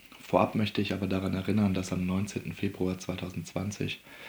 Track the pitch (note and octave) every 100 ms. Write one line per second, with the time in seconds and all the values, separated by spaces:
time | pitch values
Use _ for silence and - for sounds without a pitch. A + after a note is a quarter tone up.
0 | - - - F2+ A2 - G#2 - G2+ F#2+
1 | F#2+ F#2+ F#2+ F#2 F#2 G#2+ G2+ F#2 F#2 F#2
2 | F2+ F#2 G2+ F#2+ - - G2+ - F#2 F#2
3 | - F#2 F#2 F#2 E2 - G2+ - G2+ -
4 | - -